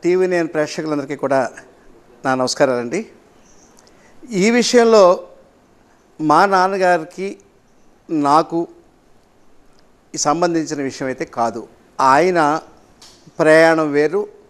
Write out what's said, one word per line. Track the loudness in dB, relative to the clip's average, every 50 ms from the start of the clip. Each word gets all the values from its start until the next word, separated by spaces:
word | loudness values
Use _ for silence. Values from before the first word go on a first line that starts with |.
| 0
టీవీ | 0 0 0 0
నైన్ | 0 -2 -2 -4 -4
ప్రేక్షకులందరికీ | -4 -4 -4 -4 -6 -10 -8 -6 -6 -6 -6 -8 -10
కూడా | -8 -4 -2 -2 -2 -2 -4 -8 -16 -20 -20 _ _ _ -20 -20 -20 _ _ -20 _ -4
నా | -4 -2
నమస్కారాలండి. | -2 -2 -4 0 0 0 0 0 -2 -6 -6 -8 -8 -10 -10 -18 _ _ _ _ _ _ _ _ _ _ _ _ _ _ _ _ _ _ _ _ -20 -20 -8
ఈ | -4 0 0 2
విషయంలో | 2 2 0 2 4 4 4 6 6 6 6 6 4 2 -4 -16 -20 _ _ _ _ _ _ _ _ _ _ _ _ _ _ _ _ _
మా | 0 2 4 4 4
నాన్నగారికి | 2 2 0 0 0 -2 -2 0 0 0 0 -2 -8 -12 -12 -12 -12 -12 -14 _ _ _ _ _ _ _ _ _ _ _ _ _ _
నాకు | -6 -4 0 2 2 2 2 0 -4 -6 -6 -8 -12 _ _ _ _ _ _ _ _ _ _ _ _ _ _ -20 _ _ _ _ _ _ _ _ _ _ _ _ -12
ఈ | -6
సంబంధించిన | -2 -2 -2 0 0 -2 -2 -2 -4 -6 -8 -8 -8
విషయం | -8 -8 -8 -8 -8
అయితే | -8 -8 -10
కాదు. | -12 -6 -4 -4 -4 -4 -8 -14 -16 _ _ _ _ _ -2
ఆయన | 2 2 4 4 2 2 0 0 0 0 0 -4 -6 -12 _ _ _ _ _ _ -20 -20 -20 _ _ -20 _ -2
ప్రయాణం | 2 4 6 6 6 4 4 2 -2 -2 0
వేరు | 0 0 0 -2 -4 -8 -8 -12 -20 _ _